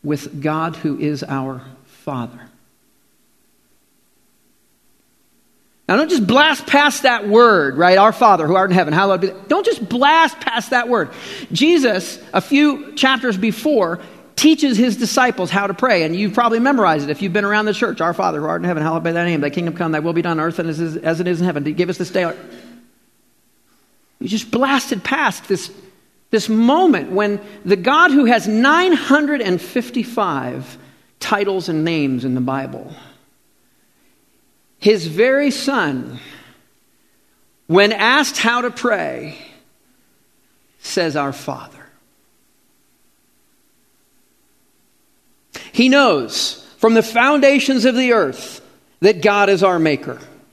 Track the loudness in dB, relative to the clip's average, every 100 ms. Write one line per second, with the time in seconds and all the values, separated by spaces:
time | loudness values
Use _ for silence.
0 | -4 -6 -8 -6 -4 -4 -6 -6 -6 -4
1 | -4 -6 -6 -6 -6 -12 -16 -20 _ _
2 | -10 -8 -10 -14 -20 _ _ _ _ _
3 | _ _ _ _ _ _ _ _ _ _
4 | _ _ _ _ _ _ _ _ _ _
5 | _ _ _ _ _ _ _ _ -2 0
6 | 2 0 2 4 4 0 0 2 2 2
7 | 0 0 2 6 6 6 2 2 4 6
8 | 4 6 4 4 2 2 2 2 2 0
9 | 0 0 -2 -6 -4 0 0 -2 -4 2
10 | 4 4 2 -2 -6 -6 -2 -2 0 -2
11 | -2 -10 -16 -14 -8 0 2 4 2 -2
12 | -6 -16 -6 -6 0 2 2 0 -8 -2
13 | 0 0 -2 -2 -2 -2 0 0 0 -4
14 | -12 -20 -14 2 4 4 2 2 2 0
15 | -2 2 0 0 -2 -2 -2 -2 0 2
16 | 0 -2 -2 0 0 2 2 2 2 0
17 | -2 -4 -2 -2 0 0 0 -2 -4 -2
18 | -4 -2 -2 -2 -4 -4 -4 -2 -2 -2
19 | -2 -2 -2 -2 -2 -4 -6 -4 -4 -2
20 | -2 -2 -2 -2 -2 -4 -6 -4 -6 -4
21 | -4 -2 -2 -2 -2 -2 -6 -2 -4 -4
22 | -4 -4 -4 -8 -18 -20 -20 -20 _ _
23 | _ _ _ _ _ _ _ _ _ _
24 | _ _ -6 -6 -4 -2 0 0 -2 -6
25 | -4 -2 -2 -4 -4 -4 -4 -18 -20 _
26 | _ _ _ -2 0 2 4 4 4 2
27 | 0 -2 -2 -4 -10 -12 0 0 2 4
28 | 4 4 4 2 2 2 4 4 4 2
29 | 2 2 2 -2 -2 -4 -4 -6 -4 -6
30 | -4 -4 -2 -4 -6 -10 -14 -20 -20 _
31 | _ _ -4 -2 -2 -4 -2 -2 0 0
32 | -2 -2 -2 -2 -2 -4 -6 -12 -16 -20
33 | -20 _ _ _ _ _ _ _ _ _
34 | _ _ _ _ _ _ _ _ 2 2
35 | -2 0 2 2 0 -2 -2 -2 -2 -4
36 | -8 -14 -18 -20 -20 _ _ _ _ _
37 | _ _ _ _ _ _ 0 2 2 2
38 | 2 2 0 -2 -2 -2 -4 -4 -4 -2
39 | -4 -8 -12 -16 -20 _ _ _ _ _
40 | _ _ _ _ _ _ _ _ -6 -2
41 | -2 -2 -4 -6 -10 -12 -14 -20 -20 _
42 | _ _ _ _ _ _ _ _ _ _
43 | _ _ _ _ _ _ _ _ _ _
44 | _ _ _ _ _ _ _ _ _ _
45 | _ _ _ _ _ -20 -8 0 2 4
46 | 4 2 -2 -6 -8 -8 -20 _ 2 4
47 | 2 2 2 4 4 4 0 2 2 2
48 | 2 2 0 -6 -16 -20 -20 _ _ _
49 | 0 2 2 2 2 4 2 2 0 0
50 | -6 -14 -18 -20 _